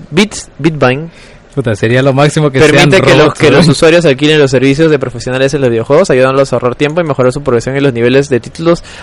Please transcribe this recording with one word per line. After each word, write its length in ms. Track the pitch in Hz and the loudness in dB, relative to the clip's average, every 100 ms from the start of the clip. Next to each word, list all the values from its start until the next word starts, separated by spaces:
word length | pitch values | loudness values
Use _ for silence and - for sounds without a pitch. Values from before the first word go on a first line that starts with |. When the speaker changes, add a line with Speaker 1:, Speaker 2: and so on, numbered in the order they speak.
| 156 | -4
Speaker 1:
Bits-, 360 | 147 214 - - - | -2 -2 -4 -16 -6
Bitbine. 500 | 156 151 127 131 165 - - - - | -4 0 -2 -2 -8 -16 -20 -20 -12
Speaker 2:
Puta, 200 | 139 117 | -6 -6
sería 280 | 104 110 127 | -2 0 0
lo 100 | 139 | 0
máximo 380 | 131 147 156 151 | 2 0 0 -2
que 80 | 135 | 2
Speaker 1:
Permite 320 | 156 - 165 | 2 4 2
Speaker 2:
sean 0 | 190 | 2
Speaker 1:
que 80 | - | 4
los, 60 | 143 | 4
Speaker 2:
robots, 180 | 151 - | 2 2
Speaker 1:
que 100 | 151 | 2
Speaker 2:
¿no? 60 | - | 4
Speaker 1:
los 100 | 156 | 4
usuarios 360 | 135 - 175 | 2 2 2
adquieren 340 | 165 131 147 156 | 2 0 0 2
los 120 | 135 | 2
servicios 400 | 127 135 139 160 | 2 0 2 0
de 80 | 147 | 0
profesionales 560 | 123 120 127 127 135 | -4 -8 -6 -2 -2
en 80 | 143 | -2
los 80 | 127 | -2
videojuegos, 400 | 113 113 147 196 | -2 0 0 2
ayudándolos 420 | 131 131 139 139 | 2 2 0 0
a 40 | 120 | -2
ahorrar 180 | 123 | -4
tiempo 260 | 120 147 165 | -2 -4 -2
y 40 | |
mejorar 280 | 160 139 127 | -4 -2 -2
su 100 | 143 | -2
progresión 340 | 139 117 131 139 | -2 -2 -2 -2
en 60 | |
los 100 | 139 | -2
niveles 340 | 117 120 135 143 | 0 0 0 0
de 120 | 120 | -4
títulos. 440 | - - 165 170 - - | -6 -4 -2 -2 -4 -10